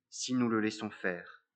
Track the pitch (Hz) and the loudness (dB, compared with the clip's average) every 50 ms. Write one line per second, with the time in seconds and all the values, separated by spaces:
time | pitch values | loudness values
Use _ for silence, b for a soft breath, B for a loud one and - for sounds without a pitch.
0 | _ _ - - - - 127 127 123 117 113 110 107 107 110 - 113 107 101 - | _ _ -10 -8 -4 0 2 2 4 4 4 4 4 2 0 -2 -6 -8 -6 -4
1 | - 98 90 87 85 - - - _ _ _ | -4 -2 -2 -4 -6 -12 -18 -20 _ _ _